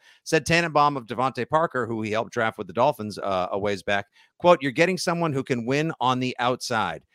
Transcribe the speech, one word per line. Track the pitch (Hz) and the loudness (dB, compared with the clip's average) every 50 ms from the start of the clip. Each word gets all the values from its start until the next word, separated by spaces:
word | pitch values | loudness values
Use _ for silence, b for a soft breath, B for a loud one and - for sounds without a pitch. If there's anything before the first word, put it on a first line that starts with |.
| b b b b b | b b b b b
Said | - 160 160 127 | -2 0 0 2
Tannenbaum | - 165 170 170 165 147 151 147 147 143 135 | 2 2 2 2 2 4 4 4 4 2 0
of | 113 | -6
Devontae | 104 120 110 131 131 - 127 113 - | -6 -4 -2 -2 -2 -2 -4 -4 0
Parker, | 151 156 165 165 - 127 117 | 0 0 0 0 -2 -2 -4
who | 110 117 110 | -2 -2 -4
he | 110 107 | -2 -2
helped | 104 110 117 - - | -2 -2 -2 -2 -2
draft | 120 113 113 - - | -2 -2 -2 -2 -6
with | 104 | -10
the | 87 87 | -6 0
Dolphins, | 113 123 151 143 - 107 107 95 - | 2 2 2 2 0 -6 -8 -8 -6
uh, | - 98 95 90 90 - | -4 -2 0 0 0 -2
a | 104 101 | -2 -2
ways | 101 104 101 92 | -2 -2 -4 -4
back, | - 107 101 101 101 _ b b b b b | -2 -2 -2 -2 -4 _ b b b b b
quote, | b - 175 175 143 | b 6 6 6 6
"You're | 131 139 | 4 -2
getting | 120 151 170 185 185 170 | 0 2 2 2 2 -2
someone | - 180 170 170 170 160 | -2 -2 -2 0 0 -2
who | 135 135 | -2 -2
can | 127 - 131 120 113 | -2 -2 -2 -2 -2
win | 120 135 147 156 165 - - | -2 0 0 0 -2 -4 -2
on | 120 127 127 127 | 0 0 0 0
the | 127 127 - - | -2 -4 -2 -2
outside. | 123 127 127 120 - - 123 110 101 87 80 73 _ _ | 0 0 0 -2 -4 -4 -2 -2 -2 -2 -4 -8 _ _